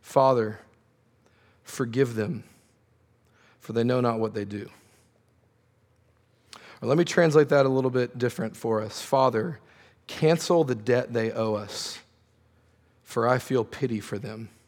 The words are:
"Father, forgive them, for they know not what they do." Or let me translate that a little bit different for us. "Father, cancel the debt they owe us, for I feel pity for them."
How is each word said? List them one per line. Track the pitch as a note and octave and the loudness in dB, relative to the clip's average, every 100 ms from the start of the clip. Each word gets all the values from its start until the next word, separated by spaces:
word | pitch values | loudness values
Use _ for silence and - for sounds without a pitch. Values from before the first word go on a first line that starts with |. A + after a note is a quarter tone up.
"Father, | - C#3+ C3+ B2+ A2 G#2 - _ _ _ _ _ _ _ _ _ | 0 2 4 2 -2 -8 -20 _ _ _ _ _ _ _ _ _
forgive | - - A#2+ A#2+ B2+ | -18 -6 -4 0 0
them, | A2+ G2+ A#2+ - _ _ _ _ _ _ _ _ _ _ _ | 0 -4 -6 -12 _ _ _ _ _ _ _ _ _ _ _
for | - | -6
they | A2 | -2
know | A#2 B2+ | 0 2
not | B2 A2+ | 0 0
what | A2 | -2
they | G#2 | -4
do." | G2+ G#2 G#2 - _ _ _ _ _ _ _ _ _ _ _ _ _ _ _ _ _ - - - | -8 -10 -12 -20 _ _ _ _ _ _ _ _ _ _ _ _ _ _ _ _ _ -20 -20 -10
Or | A2+ | 0
let | D3+ | 2
me | |
translate | E3 - E3 D3+ C#3+ | 2 4 6 6 6
that | C#3+ | 4
a | C3+ | 4
little | C3 B2+ | 2 0
bit | B2+ A#2+ B2 | 0 -2 -2
different | B2 - A2+ | -4 -2 -8
for | - A2+ A2 | -6 -2 -2
us. | G#2+ - | -4 -10
"Father, | - C3+ C3 A2+ F3 D3+ _ _ - _ - | -2 2 4 2 -4 -8 _ _ -20 _ -16
cancel | - D#3 E3+ - E3+ | 0 2 2 2 2
the | C#3+ | 2
debt | A#2 G#2+ A#2+ B2 | -2 0 0 0
they | A#2 A2 | -4 -2
owe | A2+ A2 | -2 -2
us, | G#2 G2+ - - - _ _ _ _ _ _ _ _ _ _ | -2 -6 -10 -10 -12 _ _ _ _ _ _ _ _ _ _
for | _ A#2 A#2 | _ -2 0
I | B2+ | 0
feel | - B2+ | 0 -2
pity | G#2+ - C3 A2 | -2 -4 -4 -4
for | - G2+ | -8 -10
them." | A#2+ A2 A2 _ | -10 -14 -16 _